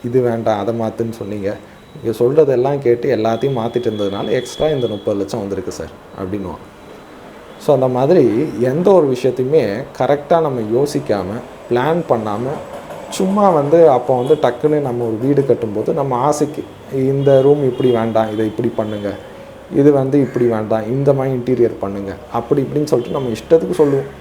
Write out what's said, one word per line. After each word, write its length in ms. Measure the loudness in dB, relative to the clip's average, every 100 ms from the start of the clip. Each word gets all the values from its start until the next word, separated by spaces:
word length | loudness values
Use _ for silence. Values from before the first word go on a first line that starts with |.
இது 160 | 0 0
வேண்டாம், 380 | 0 -2 -2 -2
அதை 120 | -2 -2
மாத்துன்னு 360 | -4 -4 -6 -6
சொன்னீங்க, 280 | -10 -6 -6 -8 -14 -20 -20
நீங்க 180 | -8 -6 0
சொல்றதெல்லாம் 640 | 2 4 4 4 2 0
கேட்டு 280 | 0 0 0 0
எல்லாத்தையும் 440 | 0 0 -2 -2
மாத்திட்டு 280 | -2 -2 -2
இருந்ததுனால 460 | -2 -4 -4 -2 -4
எக்ஸ்ட்ரா 280 | -4 -4 -2
இந்த 200 | 0 -2
முப்பது 320 | -4 -4 -2
லட்சம் 240 | -4 -4
வந்திருக்கு 300 | -6 -6 -8 -10
சார்" 120 | -12 -14 -20 -10
அப்படின்னுவான். 440 | -8 -6 -8 -12 -16 -20 -20 -20 -20 -20 -20 -20 -20 -8
So, 100 | 2 2
அந்த 120 | 2
மாதிரி 360 | 0 4 4 4 2 -2 -2
எந்த 260 | -2 2 4
ஒரு 160 | 4 4
விஷயத்தையுமே 500 | 0 -2 -2 0 2 2 -4 -8 -4
கரெக்டா 400 | 0 0 2 0
நம்ம 180 | 2 -2 -2 0
யோசிக்காம, 640 | 0 -2 -2 -2 -2 -8 -10 -18 -4
பிளான் 320 | 0 0 0 0
பண்ணாம, 420 | 0 0 -4 -4 -8 -10 -16 -14 -16 -12
சும்மா 360 | -4 0 4 4
வந்து 300 | 4 4 6 6
அப்போ 220 | 6 2 0
வந்து 180 | 2 2
டக்குன்னு 340 | 2 0 0 0
நம்ம 240 | -2 -2 -2
ஒரு 100 | -2
வீடு 200 | 0 2
கட்டும்போது 480 | 2 0 0 -4 -2
நம்ம 260 | -2 -2 0 0
ஆசைக்கு, 340 | 0 -2 -4 -12 -14 -8
"இந்த 380 | -2 0 2 6 6
ரூம் 220 | 6 4
இப்படி 260 | 2 0 2
வேண்டாம், 380 | 2 0 0 0
இதை 120 | 0 -2
இப்படி 240 | 0 -4 -2
பண்ணுங்க, 320 | -4 -4 -6 -8 -14 -20 -20 -20 -6 2
இது 140 | 4
வந்து 280 | 4 2 2
இப்படி 240 | 0 2 0
வேண்டாம், 420 | 0 0 -2 -2
இந்த 180 | 0 2
மாதிரி 220 | 2 0 -2
இன்டீரியர் 380 | -2 2 2 2
பண்ணுங்க," 320 | -6 -6 -8 -10 -8 -8
அப்படி 220 | -2 -2
இப்படின்னு 300 | 0 -2 0
சொல்லிட்டு 240 | -2 -2 -6
நம்ம 160 | -4 -6
இஷ்டத்துக்கு 420 | 2 2 2 0
சொல்லுவோம். 280 | 2 2 -4 -12